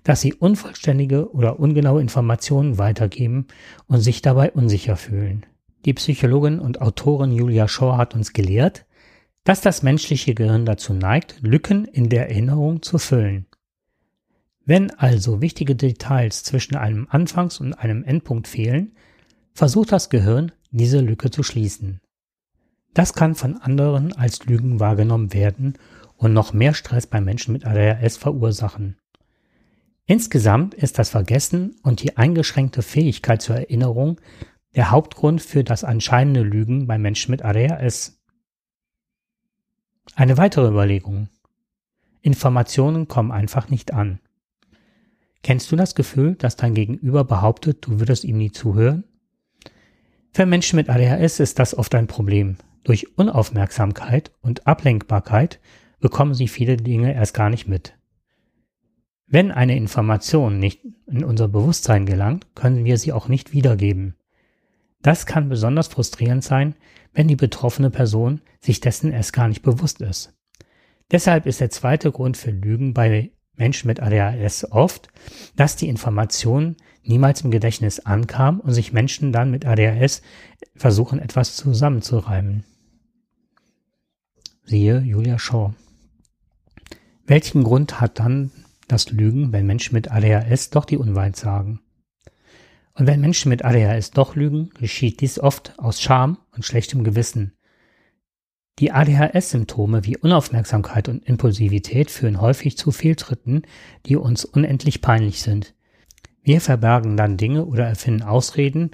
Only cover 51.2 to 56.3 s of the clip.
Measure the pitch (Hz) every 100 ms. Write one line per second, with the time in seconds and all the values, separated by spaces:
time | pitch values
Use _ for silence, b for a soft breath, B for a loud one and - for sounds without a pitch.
51.2 | 165 - 143 - 127 - 110 120 113 -
52.2 | 101 101 98 95 _ _ - 113 - -
53.2 | 202 127 107 110 98 - 101 101 - 127
54.2 | - _ 123 117 - 156 139 110 - 104
55.2 | - 107 156 - b b b b 131 -
56.2 | 143